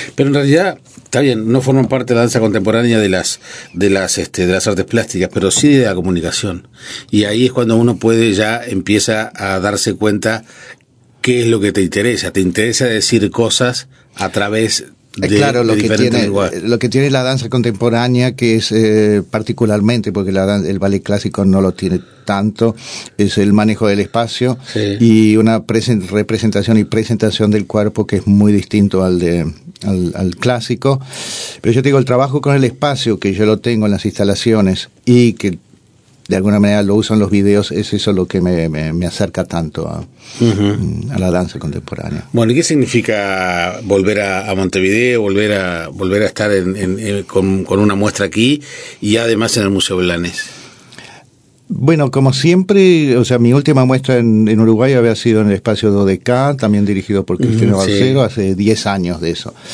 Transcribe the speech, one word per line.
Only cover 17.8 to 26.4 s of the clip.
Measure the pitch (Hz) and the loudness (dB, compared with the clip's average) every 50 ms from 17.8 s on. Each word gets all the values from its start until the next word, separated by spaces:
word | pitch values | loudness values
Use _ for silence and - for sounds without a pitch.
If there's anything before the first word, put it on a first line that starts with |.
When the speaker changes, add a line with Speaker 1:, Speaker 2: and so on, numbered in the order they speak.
| 117 120 113 117 120 127 123 123 123 127 127 | 0 0 0 0 0 0 0 2 0 0 -2
Speaker 2:
que | - 120 113 110 | 0 0 2 2
es, | 113 107 - | 0 0 0
eh, | 110 110 113 107 107 110 107 107 104 101 90 - | 0 2 2 4 4 4 4 2 2 0 -2 -2
particularmente, | - 107 107 - 107 - 120 107 104 104 101 110 120 117 101 107 95 | -6 -6 -4 -4 -2 0 0 0 2 2 2 2 0 0 -2 -4 -4
porque | 104 95 98 | -4 -4 -2
la | 95 95 95 | -2 0 0
dan-, | 98 104 101 85 | 0 0 0 -2
el | 82 98 92 | -2 -4 -2
ballet | 98 98 98 95 - | -2 -2 -2 -2 -2
clásico | - 104 104 - 101 - - 98 | -2 -4 -2 -2 -4 -2 0 2
no | 95 95 98 | 2 4 4
lo | 95 92 90 | 2 0 0
tiene | - 95 90 92 - - - - - - | -2 -4 -2 -2 -4 -4 -8 -20 -12 -6
tanto, | - 101 196 202 110 - - 226 113 110 - - - - - - - - | -4 -2 -2 -2 -2 0 0 0 0 0 -4 -12 -16 -16 -16 -16 -12 -2
es | - 104 98 - | -2 0 0 2
el | 107 98 104 | 0 2 4
manejo | 101 107 107 110 104 - 113 | 4 4 2 2 0 0 0
del | 104 101 104 | 0 2 0
espacio | 95 - - 117 117 110 - - 123 127 123 127 - - | -2 -2 -2 -2 -2 -2 -2 -2 -2 -2 -2 -4 -8 -8
Speaker 1:
Sí. | - 107 107 101 101 107 | -4 -4 -2 -2 0 2
Speaker 2:
y | 117 113 110 110 110 107 107 | 4 4 6 6 6 6 4
una | 110 107 113 113 110 110 | 4 4 4 2 0 -2
presen-, | - 107 110 95 123 117 104 90 | -2 -2 -2 0 0 -2 -2 -2
representación | 92 101 107 104 - 110 95 | -2 -2 -2 -2 -2 -2 -2